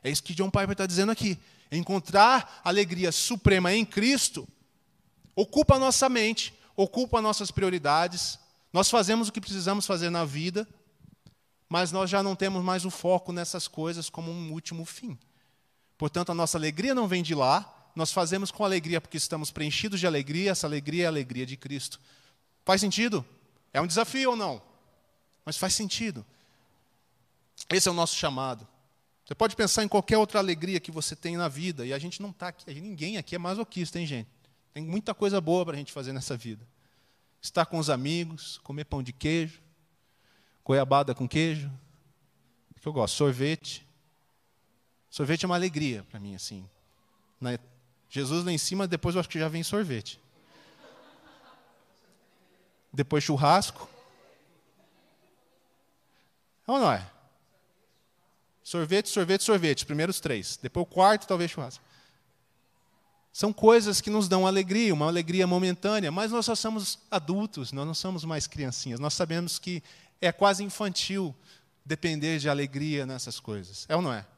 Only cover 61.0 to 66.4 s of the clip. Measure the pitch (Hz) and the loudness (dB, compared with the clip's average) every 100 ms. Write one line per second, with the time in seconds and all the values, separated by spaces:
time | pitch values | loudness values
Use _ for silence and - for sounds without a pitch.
61 | 190 214 - 185 170 - 127 - _ _ | 6 6 2 -2 -2 -4 -10 -12 _ _
62 | _ _ _ _ _ _ _ _ _ _ | _ _ _ _ _ _ _ _ _ _
63 | _ _ _ - 202 208 220 233 208 156 | _ _ _ -2 -2 6 8 8 6 -2
64 | - 214 190 185 185 190 190 202 233 156 | 0 0 2 4 4 4 2 2 2 2
65 | 151 170 165 180 180 180 185 180 202 214 | 2 0 0 2 2 4 2 0 0 0
66 | 170 165 220 233 | 0 -2 -2 -2